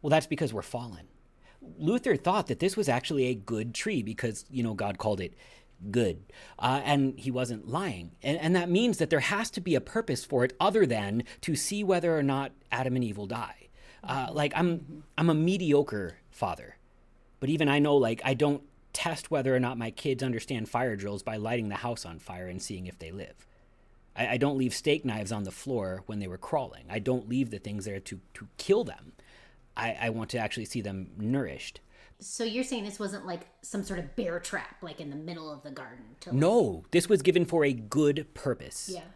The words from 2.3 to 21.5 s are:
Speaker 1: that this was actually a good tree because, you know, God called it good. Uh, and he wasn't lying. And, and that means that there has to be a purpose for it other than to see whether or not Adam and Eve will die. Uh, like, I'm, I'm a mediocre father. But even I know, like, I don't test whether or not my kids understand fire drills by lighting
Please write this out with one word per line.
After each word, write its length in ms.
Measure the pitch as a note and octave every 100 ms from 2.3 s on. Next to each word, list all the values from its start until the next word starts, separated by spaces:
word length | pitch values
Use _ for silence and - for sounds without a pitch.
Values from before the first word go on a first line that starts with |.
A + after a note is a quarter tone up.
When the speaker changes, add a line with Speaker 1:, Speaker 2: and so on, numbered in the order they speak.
| G3+ -
Speaker 1:
that 140 | A#2+
this 160 | F3+ G3
was 120 | G3
actually 380 | B2 - D3 B2+
a 80 |
good 400 | A#2 G2+ A2+ A#2
tree 280 | A#2 - F#3+
because, 420 | G#2 A2 A#2 G#2 -
you 120 | C3
know, 120 | A#2
God 240 | G2+ G2+ F#2+
called 220 | A2 G2
it 140 | F2 - - - _ _ F#2+
good. 320 | G#2+ A2 F#2 - - - -
Uh, 220 | B2 C3+
and 340 | C#3 C#3+ C3+ C3
he 120 | A2+
wasn't 380 | B2+ B2+ A2+ G#2
lying. 440 | C#3 F#3+ F#2+ E2+ -
And, 160 | - D#3
and 180 | D#3 F3+
that 120 | F3
means 280 | F3+ A#3+ G3
that 120 | D#3+
there 100 | D#3+
has 300 | - G3+ A3+
to 80 | -
be 140 | F3+
a 60 | C#3+
purpose 440 | - A3+ A3+ B2+
for 200 | - C3
it 100 | B2+ -
other 260 | F#3+ G#3 E3+
than 360 | A2+ G2+ G#2+ A#2 -
to 120 | - D3
see 280 | - G#3
whether 320 | G3+ F3+ E3+ D#3+
or 60 |
not 300 | C#3 C3+ C3+ - -
Adam 220 | A#2+ C3 B2+
and 80 |
Eve 140 | A#2+ G2+
will 80 | G2+
die. 420 | A2+ A2+ - - - - -
Uh, 260 | - C3 B2+
like, 200 | C#3+ D3 -
I'm, 480 | F3 E3+ - - - -
I'm 120 | E3
a 40 |
mediocre 840 | D#3 D#3+ F#3+ E3+ C#3+ - G#2 F2+ - _
father. 460 | - G2 - - - _ _ _ _ _ _
But 100 | C3
even 180 | D#3 D3+
I 100 | C#3+
know, 180 | D3 C#3+
like, 260 | A#2+ A2+
I 100 | C3
don't 280 | C3 D3 C#3+ - _ _
test 380 | - E3+ D#3 -
whether 240 | D#3 C3
or 60 | B2+
not 160 | B2 B2
my 140 | A2+
kids 320 | - D3 B2+
understand 460 | C3 A#2 - B2+ A2
fire 280 | A#2+ B2+ G#2+
drills 260 | G2 G2+
by 140 | - A2
lighting 320 | G#2+